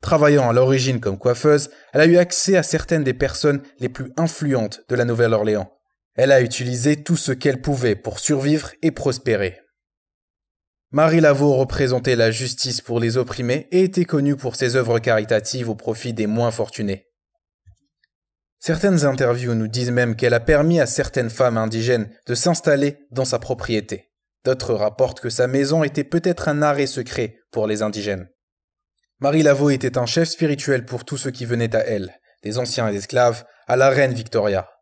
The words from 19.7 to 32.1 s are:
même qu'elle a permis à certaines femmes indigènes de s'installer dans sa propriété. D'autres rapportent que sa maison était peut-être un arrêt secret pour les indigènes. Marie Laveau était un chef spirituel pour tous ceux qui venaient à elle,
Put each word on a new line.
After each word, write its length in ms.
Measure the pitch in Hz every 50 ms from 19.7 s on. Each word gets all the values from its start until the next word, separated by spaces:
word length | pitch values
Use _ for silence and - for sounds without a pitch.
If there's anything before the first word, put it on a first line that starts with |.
| 110 123 123 123
même 260 | 123 123 123 120 113
qu'elle 200 | 113 - 120 120
a 40 | 117
permis 400 | 113 113 156 147 147 160 170 170
à 60 | 143
certaines 460 | 113 - - - - - 139 120 113
femmes 260 | 110 - 131 123 117 113
indigènes 540 | 110 110 110 113 113 120 127 117 107 107 - _ _ -
de 80 | 123
s'installer 720 | 117 - 175 170 - - - 147 139 139 143 143 _ - _
dans 160 | 120 123 131
sa 140 | 127 - 117
propriété. 720 | 120 - 127 120 - - 113 107 104 - - 123 _ _ _ _ _ _ _ _ _
D'autres 300 | 131 131 131 - - 120
rapportent 440 | 104 104 107 104 - 131 127 - -
que 120 | - 120
sa 160 | 113 - 127 127
maison 360 | 127 139 139 135 151 165 156
était 200 | 143 139 - 143
peut-être 440 | - - 170 165 190 170 - - 165
un 140 | 147 147
arrêt 240 | 151 147 147 139 143
secret 540 | 135 - - 120 123 - - 120 107 110 _ _ _
pour 160 | - - 107
les 160 | 107 107 107
indigènes. 480 | 110 107 104 104 101 104 98 95 92 95 _ _ _ _ _ _ _ _ _ _ _ _ _ _ _ _ _ _
Marie 240 | - 143 147 160
Laveau 300 | 156 151 143 135 143 147
était 260 | 139 131 127 127 - 131
un 80 | 120
chef 240 | 117 - 165 165 160
spirituel 560 | - - 170 156 147 139 - - 139 127 117
pour 200 | 117 127 123 -
tous 120 | - - 135
ceux 140 | - 135
qui 140 | 131 - 127
venaient 300 | 113 120 117 117 113 113
à 80 | 113 107 -
elle, 320 | 113 101 95 -